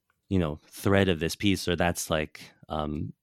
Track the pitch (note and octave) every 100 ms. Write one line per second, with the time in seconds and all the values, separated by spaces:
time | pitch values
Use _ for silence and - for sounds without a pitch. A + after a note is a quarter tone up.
0 | _ _ _ F#2+ D#2+ D#2 - - G#2 G2
1 | F#2+ D#2+ D#2+ - G#2 F2+ - E2 F2 F2
2 | - D#2+ D2+ - - _ - D#2 D2+ D2
3 | - -